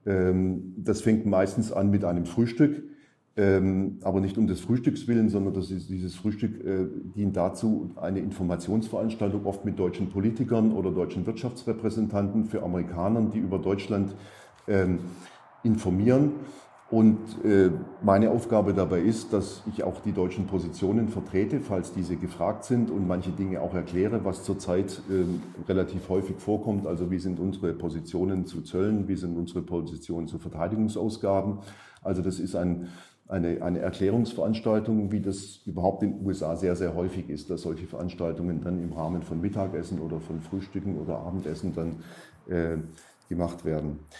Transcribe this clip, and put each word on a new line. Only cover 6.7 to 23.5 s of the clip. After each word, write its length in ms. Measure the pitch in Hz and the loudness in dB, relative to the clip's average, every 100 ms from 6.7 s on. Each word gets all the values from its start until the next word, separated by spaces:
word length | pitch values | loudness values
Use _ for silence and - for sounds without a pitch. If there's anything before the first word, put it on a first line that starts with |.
| 95 92 - - 104 | -2 -2 -4 -10 -2
dient 200 | 101 92 | 0 2
dazu, 560 | 87 - 113 107 - - | 0 2 0 0 -2 -6
eine 220 | 80 98 | -4 -2
Informationsveranstaltung 1300 | 90 95 90 87 - 110 110 101 110 110 104 101 101 | -4 -2 -2 -2 0 -2 0 -2 -2 0 -2 0 -2
oft 200 | 98 107 | -4 -4
mit 120 | 90 | 0
deutschen 320 | 90 87 95 | 0 0 -4
Politikern 600 | 101 104 110 127 117 110 | 0 0 0 0 4 4
oder 200 | 95 92 | 4 0
deutschen 340 | 85 82 - 90 | 0 -2 -2 -4
Wirtschaftsrepräsentanten 1200 | 113 123 - - 110 110 110 104 101 101 107 107 | -4 -6 -6 -6 -2 -2 0 0 0 2 2 0
für 180 | 107 | -2
Amerikanern, 680 | 90 90 87 85 92 113 110 | -2 -2 -2 -2 0 2 2
die 80 | 107 | 0
über 200 | 95 95 | 0 0
Deutschland, 560 | 82 101 - 104 98 98 - - - - - | 0 0 0 0 0 -4 -16 -20 -20 -16 0
ähm, 320 | 98 92 87 87 - - - - - | 2 4 2 -2 -12 -18 -20 -20 -4
informieren. 680 | 117 110 92 92 110 131 147 - - - - - - | 2 2 4 4 6 6 6 2 -8 -16 -20 -20 0
Und, 520 | 113 110 107 - - | 8 8 8 0 -2
äh, 280 | - 98 92 80 - - | 4 8 8 6 -6 0
meine 260 | 104 98 110 | 6 8 8
Aufgabe 440 | 117 - 110 101 | 4 4 4 4
dabei 280 | 95 90 90 | 4 2 4
ist, 320 | 92 113 - | 4 2 0
dass 300 | 107 95 - - | 0 0 -6 -10
ich 160 | - | -4
auch 180 | 95 90 | -4 -2
die 100 | 107 | -4
deutschen 340 | 98 90 98 90 | 0 0 0 -2
Positionen 640 | 95 85 - 92 107 107 | -2 -4 -2 0 2 0
vertrete, 500 | 104 - 95 104 143 | -4 -2 0 2 0
falls 320 | - 98 85 | -2 -4 -2
diese 240 | - 85 85 | -4 -4 -4
gefragt 480 | 87 - 87 110 | -6 -2 -2 -2
sind 280 | - 120 113 | 0 0 2
und 160 | 95 92 | 0 0
manche 240 | 90 92 | 0 -2
Dinge 280 | 82 95 | -4 -2